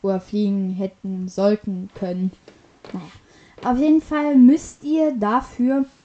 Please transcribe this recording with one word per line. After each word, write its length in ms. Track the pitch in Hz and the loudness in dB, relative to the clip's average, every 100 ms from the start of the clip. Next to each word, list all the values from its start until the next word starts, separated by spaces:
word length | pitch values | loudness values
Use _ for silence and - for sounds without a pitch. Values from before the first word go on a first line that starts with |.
Oder 200 | 196 190 | -2 -4
fliegen 500 | - 208 208 202 190 | -4 -2 -2 -2 -4
hätten, 560 | 185 190 _ 196 185 185 | -4 -8 _ -10 -8 -8
sollten, 640 | 185 202 214 - 185 190 | 0 0 0 -4 -8 -10
können. 380 | - 185 180 190 - - - _ _ - | -8 -6 -4 -4 -6 -20 -20 _ _ -16
Naja. 120 | 185 160 - _ - - - 247 | -14 -14 -20 _ -20 -20 -8 -4
Auf 60 | 247 | 0
jeden 240 | 302 311 | 4 2
Fall 340 | - 302 294 277 | 2 -4 2 6
müsst 480 | 247 311 - - | 8 6 -2 -12
ihr 280 | 294 311 311 | -4 0 0
dafür 760 | 254 208 247 262 - 247 277 269 _ | 0 0 -2 -4 -4 0 0 -2 _